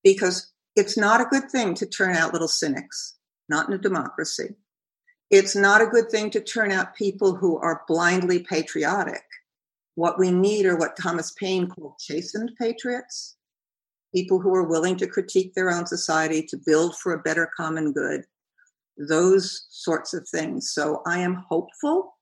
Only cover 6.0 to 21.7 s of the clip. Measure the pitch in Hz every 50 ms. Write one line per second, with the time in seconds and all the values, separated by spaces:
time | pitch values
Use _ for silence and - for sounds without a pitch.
6 | 220 226 - 214 214 208 208 214 - - - 240 214 202 196 190 185 - - -
7 | 208 196 196 196 208 190 180 185 190 180 160 - - 170 160 - - - 160 165
8 | 175 175 180 185 180 180 180 175 180 - 175 156 160 - - 156 147 160 185 202
9 | 180 - - - _ _ - - _ _ _ _ _ _ _ _ _ _ _ 165
10 | 170 170 170 180 185 185 180 180 190 208 214 214 190 185 180 165 165 - - -
11 | 175 180 170 170 160 - - - 202 185 185 185 175 180 - - 156 139 - -
12 | - - 147 156 180 - - 208 226 240 - _ 240 226 233 - - 247 247 -
13 | - _ - - - - _ _ _ _ _ _ _ _ _ _ _ _ _ _
14 | _ _ - 180 185 180 190 185 180 196 185 185 175 156 165 160 160 185 185 185
15 | 185 185 - 202 185 - - 190 185 185 _ 190 185 185 175 170 170 175 170 165
16 | - - 160 160 160 160 160 156 156 - - - - 165 151 156 165 175 - -
17 | - 185 170 147 - 156 156 165 165 165 - - 165 160 160 160 156 151 139 143
18 | 139 139 147 143 - _ _ _ _ _ _ _ _ _ _ _ _ _ _ -
19 | 143 147 160 156 175 185 190 196 185 - - - - _ - - - - 160 156
20 | - - - 170 - - - 165 156 - - - - - - 151 147 151 165 -
21 | - 170 175 180 180 180 185 180 - _ 170 165 - -